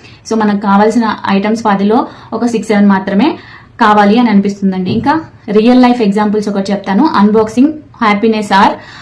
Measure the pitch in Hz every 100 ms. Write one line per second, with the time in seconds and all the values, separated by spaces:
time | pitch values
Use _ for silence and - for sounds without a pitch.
0 | - - - 220 214 202 208 202 220 240
1 | 220 - - 196 214 226 214 196 202 240
2 | 320 - - - 240 220 - 208 202 196
3 | 196 196 294 - - - - - 214 214
4 | 202 233 240 202 202 202 190 185 185 220
5 | 277 320 - - - 208 233 254 247 240
6 | 202 208 214 214 208 196 196 196 - 196
7 | 311 - 208 220 214 247 294 - - -
8 | 220 202 220 214 202 196 254 302 - -